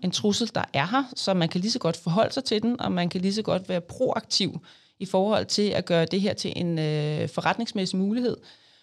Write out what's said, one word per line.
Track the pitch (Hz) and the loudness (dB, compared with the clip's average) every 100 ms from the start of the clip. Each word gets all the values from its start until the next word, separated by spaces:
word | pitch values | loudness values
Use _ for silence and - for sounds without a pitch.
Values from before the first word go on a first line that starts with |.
en | 185 | -2
trussel, | - 208 196 226 - | 0 2 2 0 -2
der | - | -2
er | 135 165 | 0 0
her, | 254 269 - | 0 -2 -2
så | - | 0
man | 190 165 | 2 2
kan | 185 | 0
lige | 202 | -2
så | 247 | 0
godt | 165 170 | -2 -2
forholde | - 175 220 | 0 2 2
sig | - | 0
til | 262 214 | -2 0
den, | 226 240 | 0 0
og | - | 0
man | 185 175 | 0 0
kan | 185 | 0
lige | 190 | 0
så | 208 | 0
godt | 208 185 190 | 0 0 0
være | 185 | -4
proaktiv | 175 - 254 - - - 185 160 - - _ - | -4 -2 0 0 -2 0 0 -4 -12 -20 _ -12
i | 185 | -2
forhold | 190 202 202 - | 2 4 2 2
til | - 208 | 2 2
at | - 185 | 0 2
gøre | 170 165 | 2 2
det | 196 | 2
her | 196 | 0
til | - - - | 0 -4 -2
en, | 175 160 | 0 0
øh, | 156 151 147 151 160 | 0 0 0 0 -2
forretningsmæssig | - - 254 233 208 185 190 | 0 0 0 -2 -2 -2 0
mulighed. | 196 233 247 - - - _ _ | 0 0 -2 -4 -10 -20 _ _